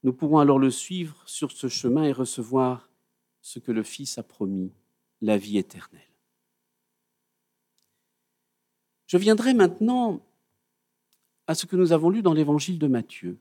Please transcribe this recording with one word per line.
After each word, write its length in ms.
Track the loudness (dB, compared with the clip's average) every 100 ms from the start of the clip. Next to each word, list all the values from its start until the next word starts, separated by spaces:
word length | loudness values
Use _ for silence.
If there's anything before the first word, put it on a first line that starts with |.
nous 100 | -2
pourrons 260 | -2 2 4
alors 200 | 6 6
le 120 | 2
suivre 520 | 0 -8 -8 -8 -12 -16
sur 260 | -10 -10
ce 160 | -6 -8
chemin 340 | -4 -2 0
et 80 | 0
recevoir 800 | -2 -6 -6 -4 0 0 -2 _ _ _ _ _ _
ce 180 | -20 -14
que 120 | -4
le 120 | -4
Fils 340 | -4 -10 -12 -12
a 40 |
promis, 500 | -16 _ -6 -4 -8 _ _ _ _ _
la 180 | -2 -2
vie 180 | 0 -4
éternelle. 460 | -4 -14 -20 -20 _ _ _ _ _ _ _ _ _ _ _ _ _ _ _ _ _ _ _ _ _ _ _ _ _ _ _ _ _ _ _
Je 100 | 0
viendrai 380 | 2 2 2
maintenant 680 | 4 4 4 0 0 -2 -4 _ _ _ _ _ _ _ _ _ _ _ _ -6
à 80 |
ce 100 | -6 -2
que 100 | 2
nous 160 | 4
avons 180 | 4 4
lu 120 | 2
dans 120 | 2
l'Évangile 440 | 2 2 0 0 -2
de 100 | 0
Matthieu. 500 | 0 -2 -12 -12 -12